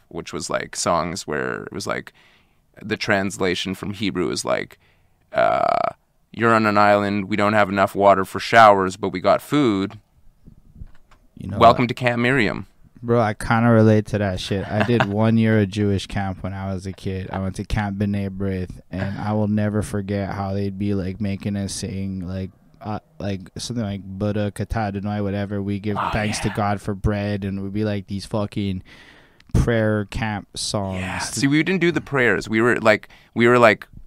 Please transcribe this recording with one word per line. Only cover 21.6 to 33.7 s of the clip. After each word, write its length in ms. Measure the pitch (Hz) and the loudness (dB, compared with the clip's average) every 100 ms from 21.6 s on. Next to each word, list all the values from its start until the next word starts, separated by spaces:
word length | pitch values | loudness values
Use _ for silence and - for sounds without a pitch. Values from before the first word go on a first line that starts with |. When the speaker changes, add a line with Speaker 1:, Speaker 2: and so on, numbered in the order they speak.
| 98 | -6
Speaker 2:
sing, 540 | - 95 95 98 95 87 | -6 -8 -8 -6 -8 -8
like, 240 | 95 95 - _ _ | -8 -8 -12 _ _
uh, 200 | 113 104 - - | -10 -10 -12 -10
like, 320 | 101 95 92 - | -8 -8 -10 -12
something 260 | - 120 | -8 -6
like 200 | 104 98 | -4 -6
Buddha, 480 | 95 95 104 104 104 | -10 -4 -2 -2 -4
Kata, 280 | - 101 113 | -4 -6 -4
Adonai, 420 | 104 98 101 104 | -4 -4 -4 -4
whatever. 420 | 101 101 101 101 | -4 -4 -4 -4
We 160 | 98 101 | -4 -4
give 180 | 104 101 | -4 -4
Speaker 1:
Oh, 140 | - | -2
Speaker 2:
thanks 240 | 110 107 98 | -2 -4 -4
to 80 | 107 | -4
Speaker 1:
yeah. 60 | 104 | -2
Speaker 2:
God 240 | 101 101 | -2 -2
for 140 | - | -6
bread, 500 | 95 110 101 101 104 | -4 -2 -2 -2 -4
and 140 | 98 98 | -4 -6
it 40 | |
would 100 | 98 | -6
be, 120 | 104 107 | -4 -2
like, 200 | 101 - | -4 -6
these 220 | 98 - | -10 -6
fucking 560 | 110 101 110 98 92 - - - - _ _ _ | -4 -4 -4 -4 -4 -8 -20 -20 -20 _ _ _
prayer 520 | - - 113 107 107 101 | 0 2 2 2 0 -2
camp 420 | - 110 104 - - | -6 -4 -6 -10 -10
songs. 440 | - 107 98 92 | -6 -4 -4 -6
Speaker 1:
Yeah. 200 | 92 - | -6 -6
See, 280 | - - 139 | -6 -2 2
we 160 | 147 | 2
didn't 180 | 165 190 | 2 0
do 100 | 175 | 0
the 100 | 147 | 0
prayers. 460 | - 139 120 85 104 | -2 0 2 2 0
We 140 | 110 | 0
were, 180 | 120 - | 2 2
like, 300 | 110 104 - - _ | 4 2 0 -20 _
we 140 | 113 117 | 2 4
were, 100 | 123 | 8
like, 300 | 117 | 6